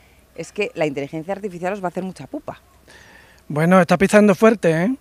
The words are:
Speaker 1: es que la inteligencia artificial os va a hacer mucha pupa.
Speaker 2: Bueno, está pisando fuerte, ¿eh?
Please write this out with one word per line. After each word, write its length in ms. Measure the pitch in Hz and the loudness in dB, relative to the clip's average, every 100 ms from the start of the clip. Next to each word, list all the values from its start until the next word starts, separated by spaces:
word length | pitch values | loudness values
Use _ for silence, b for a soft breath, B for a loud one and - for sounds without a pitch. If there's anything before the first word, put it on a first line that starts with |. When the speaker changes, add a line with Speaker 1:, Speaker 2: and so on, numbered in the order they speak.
| b b b - | b b b -18
Speaker 1:
es 160 | 165 | -14
que 200 | - 202 | -6 -6
la 140 | 165 156 | -2 -4
inteligencia 480 | 139 139 160 160 190 | -4 -8 -10 -8 -8
artificial 380 | 202 175 180 | -8 -8 -6
os 100 | 208 | -6
va 20 | 180 | -8
a 40 | |
hacer 140 | 175 | -8
mucha 220 | 185 170 131 | -10 -12 -14
pupa. 340 | 294 - - _ _ _ B B B B B - | -12 -14 -18 _ _ _ B B B B B -8
Speaker 2:
Bueno, 300 | 147 170 185 | -2 4 4
está 180 | 175 180 | 4 2
pisando 380 | 190 214 208 180 | 4 6 4 4
fuerte, 360 | 220 233 170 | 2 4 0
¿eh? 240 | 160 196 269 | 0 -2 -4